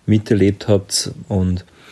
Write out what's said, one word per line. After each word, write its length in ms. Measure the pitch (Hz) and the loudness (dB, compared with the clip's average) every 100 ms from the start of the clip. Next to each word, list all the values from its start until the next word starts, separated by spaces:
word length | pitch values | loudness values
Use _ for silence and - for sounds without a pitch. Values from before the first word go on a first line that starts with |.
| - | 0
miterlebt 600 | 107 107 107 95 101 - | 0 2 2 2 0 0
habt. 420 | 101 - - - - - | 0 0 -6 -6 -10 -6
Und 360 | 101 92 90 - _ - | -2 0 -2 -8 _ -20